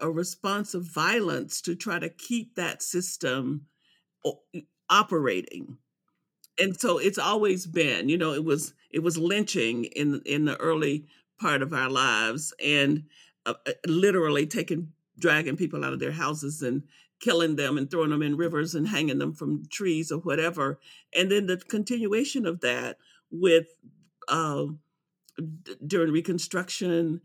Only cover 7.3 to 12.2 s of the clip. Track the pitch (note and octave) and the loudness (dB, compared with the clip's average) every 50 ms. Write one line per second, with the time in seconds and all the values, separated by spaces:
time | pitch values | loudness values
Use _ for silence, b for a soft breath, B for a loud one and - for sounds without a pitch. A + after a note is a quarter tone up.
7.3 | G#3 A3 G#3+ G3+ F#3 F#3 F#3 E3 D#3+ E3+ D#3 C#3+ A#2 F2 G2 C3+ D#3+ F3+ - D#3+ | 2 2 2 2 2 0 -4 -2 0 2 2 2 2 0 0 2 2 2 2 0
8.3 | C#3+ C#3+ D#3 D#3+ C#3+ D#3 - - b b b b - E3 D#3+ F3 D#3+ E3 D#3+ F3 | -2 0 0 0 0 0 -2 -6 b b b b -4 -2 0 0 0 0 0 2
9.3 | G3+ G#3 G#3 G#3 - F3+ A#2 A2+ A#2+ A#2+ A#2 - - - D3 D3 C#3 - - - | 2 2 0 0 0 0 0 0 0 -2 -4 -4 -2 0 0 0 0 0 -2 -2
10.3 | C#3+ D3 D3+ D3 B2 - - D#3+ D#3+ D#3 D#3 D3 C#3+ D3+ D3+ b b b b _ | 0 2 2 2 0 0 0 0 0 2 0 0 0 -2 -6 b b b b _
11.3 | _ - G#3+ E3+ D3 C#3 C3+ C#3 C#3+ B2+ C3 C3 C3+ B2+ C3+ C3 A2+ G#2+ | _ -4 -2 0 0 0 0 -2 -2 -2 -2 0 2 2 4 4 4 2